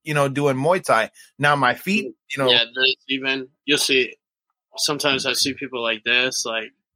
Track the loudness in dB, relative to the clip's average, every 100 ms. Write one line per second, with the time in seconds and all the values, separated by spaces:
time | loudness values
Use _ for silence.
0 | -4 0 0 2 0 2 2 0 2 2
1 | 2 -6 -20 -2 2 4 2 0 -2 -2
2 | -4 -12 _ -2 2 4 2 0 0 -2
3 | -4 -4 -2 -4 -8 _ -2 0 2 2
4 | 0 -6 _ _ _ _ _ -6 -4 0
5 | 0 0 -2 -2 -2 -4 -8 -6 -4 -4
6 | 0 0 0 -2 -6 -6 -8 _ _